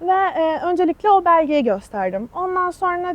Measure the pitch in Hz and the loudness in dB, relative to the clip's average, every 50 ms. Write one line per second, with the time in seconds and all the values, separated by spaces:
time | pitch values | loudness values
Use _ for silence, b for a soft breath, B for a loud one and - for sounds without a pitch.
0 | 330 359 370 381 392 359 - 330 320 320 311 302 - 349 359 320 370 320 320 - | -2 0 0 2 0 0 0 0 0 0 0 -2 -2 -2 0 0 0 0 0 0
1 | - 427 403 381 359 349 339 330 320 277 302 294 254 233 196 196 - - - 208 | 2 4 4 4 4 4 4 4 4 2 0 0 2 0 -2 -2 -4 -8 -6 -4
2 | 190 185 185 196 220 240 - 330 359 370 370 370 359 359 349 - 381 359 349 349 | -4 -4 -4 -6 -8 -8 -8 -6 -6 -4 -2 -2 -2 -2 -4 -4 -4 -2 -2 -2
3 | 359 359 349 | -4 -6 -6